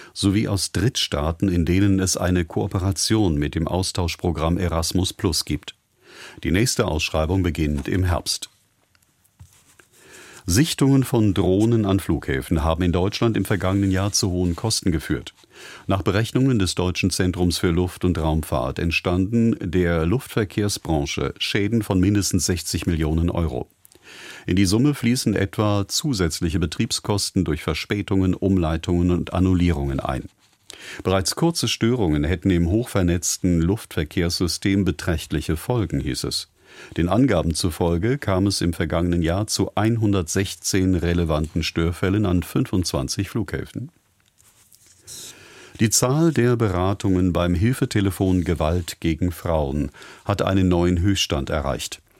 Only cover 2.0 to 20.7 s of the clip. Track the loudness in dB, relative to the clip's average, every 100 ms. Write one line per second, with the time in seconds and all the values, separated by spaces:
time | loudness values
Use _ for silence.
2 | 2 0 2 2 0 -2 -2 0 0 0
3 | 0 2 2 2 0 -2 -2 -2 -2 -2
4 | -4 -2 -2 0 0 0 0 -2 0 0
5 | -2 0 -2 0 -2 -6 -8 -20 _ _
6 | -20 -20 -20 -8 0 2 2 0 0 -2
7 | -2 0 0 2 0 0 -2 -2 -2 0
8 | 0 0 -2 -8 -10 _ _ _ _ _
9 | _ _ _ -20 -20 _ _ _ _ _
10 | -20 -20 -20 -12 -2 2 2 2 2 4
11 | 2 2 2 2 2 4 4 2 2 0
12 | 0 -2 -2 -4 0 0 2 2 2 2
13 | 0 0 0 0 0 0 0 0 2 0
14 | 0 0 0 0 0 -2 -4 -2 0 -2
15 | -2 -6 -6 -16 -20 -20 -20 -10 -2 0
16 | 2 0 0 2 2 2 2 0 -2 0
17 | -2 0 0 2 0 2 2 2 0 0
18 | 0 0 0 0 0 -2 -2 -2 -2 -2
19 | 0 0 0 2 2 2 0 2 2 2
20 | 2 0 -2 -2 -2 0 -2